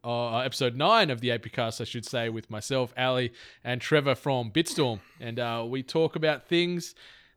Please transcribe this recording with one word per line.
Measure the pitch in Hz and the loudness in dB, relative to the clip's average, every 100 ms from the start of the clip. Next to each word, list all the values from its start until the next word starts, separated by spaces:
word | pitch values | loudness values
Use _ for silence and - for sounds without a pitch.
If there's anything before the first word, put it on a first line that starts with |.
uh, | 120 120 120 113 | -6 -4 0 0
episode | 131 - 127 120 | -2 0 -2 2
nine | 165 226 175 | 4 6 4
of | 120 | 0
the | 120 | 0
eight-bit | 117 117 | -2 -4
cast, | - 117 - | -4 -2 -4
I | |
should | 113 123 - | -6 -8 -6
say, | 127 117 | -4 -2
with | 113 - | -4 -8
myself, | 107 - 135 123 - | -10 -2 -2 -2 0
Ali, | 127 127 120 - - - | 0 2 0 -4 -20 -12
and | 120 123 | -6 -4
Trevor | - 151 139 123 | 2 4 4 0
from | 147 131 113 | 0 0 0
Bitstorm. | 143 165 - 131 107 - - | 0 0 2 0 0 -8 -14
And, | 117 117 | -8 -4
uh, | 117 117 117 | -2 -2 -4
we | 131 | -4
talk | 127 160 160 165 | -2 2 2 2
about | 156 143 - | 0 0 0
things | 170 175 175 165 - - - _ | 2 2 -2 -6 -14 -20 -20 _